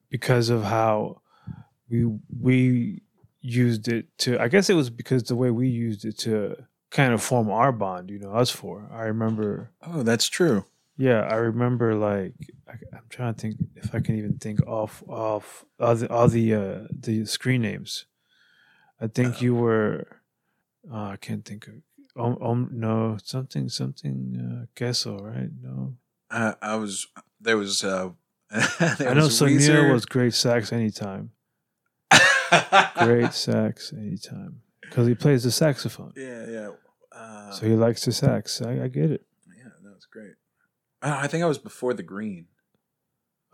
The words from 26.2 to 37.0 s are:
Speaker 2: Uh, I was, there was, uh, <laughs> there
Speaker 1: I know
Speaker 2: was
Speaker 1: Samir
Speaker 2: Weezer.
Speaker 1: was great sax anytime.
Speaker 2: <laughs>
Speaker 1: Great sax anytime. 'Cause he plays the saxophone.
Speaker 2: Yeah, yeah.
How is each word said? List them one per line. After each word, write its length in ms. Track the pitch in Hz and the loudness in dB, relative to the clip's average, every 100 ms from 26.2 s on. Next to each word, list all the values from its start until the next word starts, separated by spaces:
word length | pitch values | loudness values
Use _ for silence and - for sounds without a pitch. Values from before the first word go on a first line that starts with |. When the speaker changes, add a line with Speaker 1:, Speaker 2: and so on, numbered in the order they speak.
| - | -10
Speaker 2:
Uh, 220 | 117 110 - | -2 -2 -2
I 140 | 107 110 | -6 -4
was, 300 | 104 95 - - - _ | -4 -8 -10 -16 -20 _
there 160 | 110 110 | 0 0
was, 260 | 101 98 | 0 -2
uh, 280 | 98 95 92 85 _ | -2 -2 -4 -10 _
<laughs> 200 | _ _ | _ _
there 580 | 104 - - 165 - 131 | -2 -2 2 0 2 2
Speaker 1:
I 60 | |
know 100 | 139 | 6
Speaker 2:
was 160 | 156 - | 6 6
Speaker 1:
Samir 160 | 143 135 | 4 6
Speaker 2:
Weezer. 340 | 147 151 139 | 8 8 6
Speaker 1:
was 120 | 123 | 4
great 300 | - 127 120 | 2 0 2
sax 360 | - 123 120 104 | 2 2 2 0
anytime. 600 | 117 110 - 104 98 113 _ _ _ _ _ _ _ - | -2 -2 -4 -10 -10 -12 _ _ _ _ _ _ _ 4
Speaker 2:
<laughs> 840 | - 932 - - 165 - 196 190 170 | 6 6 4 4 4 6 4 4 2
Speaker 1:
Great 340 | 120 120 117 | 4 4 2
sax 600 | - - 110 110 - - | -2 -2 0 0 -4 -12
anytime. 640 | - 104 101 - 107 95 - _ _ - | -12 -8 -10 -10 -14 -14 -18 _ _ -6
'Cause 160 | - 120 | 2 2
he 80 | |
plays 300 | 117 147 131 | 4 4 4
the 60 | 120 | 2
saxophone. 600 | - 156 131 110 - - - | 2 2 0 -6 -10 -16 -14
Speaker 2:
Yeah, 300 | 131 120 110 | -14 -12 -12
yeah. 240 | 113 104 - _ _ | -12 -12 -16 _ _